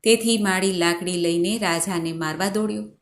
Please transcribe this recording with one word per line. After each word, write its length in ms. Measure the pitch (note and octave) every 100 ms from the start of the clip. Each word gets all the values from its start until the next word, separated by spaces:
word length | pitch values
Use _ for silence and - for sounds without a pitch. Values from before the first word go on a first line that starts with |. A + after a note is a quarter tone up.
તેથી 360 | A3+ A3+ A3+ A3+
માળી 340 | G3+ F#3 G3
લાકડી 400 | F#3 E3+ E3+ F3+
લઈને 460 | F3+ E3+ E3+ F3+ A3
રાજાને 540 | G3 E3+ F3+ F3 E3
મારવા 360 | D#3+ D#3 D#3+ G3
દોડ્યો. 360 | G3+ G#3+ G#3+ G#3+ -